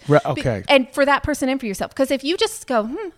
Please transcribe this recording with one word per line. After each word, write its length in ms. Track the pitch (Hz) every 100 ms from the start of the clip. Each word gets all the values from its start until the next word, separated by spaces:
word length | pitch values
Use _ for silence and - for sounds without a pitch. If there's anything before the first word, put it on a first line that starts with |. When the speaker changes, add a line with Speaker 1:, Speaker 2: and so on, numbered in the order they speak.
| -
Speaker 1:
Right, 140 | 147
Speaker 2:
Be- 180 | - 151
Speaker 1:
okay. 220 | 147 104 87
Speaker 2:
and 200 | 277 254
for 120 | -
that 180 | 277 277
person 240 | - 285 262
and 100 | 269
for 60 | 226
yourself. 280 | 190 -
'Cause 160 | - 269
if 100 | 277
you 120 | 277 370
just 300 | 453 - -
go, 160 | 247
"Hmm, 240 | 214 320 403